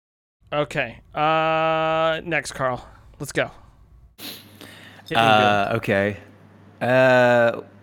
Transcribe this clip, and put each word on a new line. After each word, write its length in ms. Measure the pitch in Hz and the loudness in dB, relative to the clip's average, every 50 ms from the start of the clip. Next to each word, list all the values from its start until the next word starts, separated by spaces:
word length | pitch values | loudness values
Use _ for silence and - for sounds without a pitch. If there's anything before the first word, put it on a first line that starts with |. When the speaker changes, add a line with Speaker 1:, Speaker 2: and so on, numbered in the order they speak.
| _ _ _ _ _ _ _ _ _ - | _ _ _ _ _ _ _ _ _ -8
Speaker 1:
Okay, 500 | - 147 147 143 - 151 135 117 - - - _ - | -4 -4 -4 -4 -4 -6 -6 -8 -8 -18 -20 _ -6
uh, 1080 | 143 151 156 160 160 160 160 160 160 160 160 160 160 160 160 160 160 160 160 160 160 - | -4 -2 0 0 0 0 0 0 0 0 -2 -2 -2 -2 -2 0 0 0 -2 -2 -4 -6
next, 280 | 175 160 147 135 - - | -6 -6 -4 -6 -6 -8
Carl. 360 | - 135 127 123 120 - - - - - - - - | -6 -4 -4 -4 -6 -10 -16 -20 -20 -20 -20 -18 -16
Let's 140 | 147 135 - | -14 -10 -4
go. 180 | 143 127 113 - - - - - _ - _ _ - _ - _ - | -4 -4 -4 -6 -18 -20 -20 -20 _ -20 _ _ -20 _ -20 _ -18
Hit 920 | - - - - - - - - - - - - - - - - - - | -16 -16 -16 -16 -20 -20 -20 -20 -20 -20 -20 -20 -20 -20 -20 -20 -12 -4
me 60 | - | 0
Speaker 2:
Uh, 520 | 117 113 113 110 107 107 104 104 101 98 104 113 | 2 4 4 6 6 4 4 2 2 0 -2 -4
Speaker 1:
good. 40 | |
Speaker 2:
okay. 400 | 113 - - 107 98 98 104 101 98 - - - - - - - - - - - - | -6 -2 -2 0 0 0 -2 -4 -6 -14 -20 -20 -20 -20 -20 -20 -20 -20 -20 -14 -8
Uh, 800 | - 120 127 131 131 131 127 127 123 123 123 120 117 117 113 - - - - - | -4 0 2 4 4 6 6 6 4 4 4 4 2 2 0 -4 -10 -16 -20 -20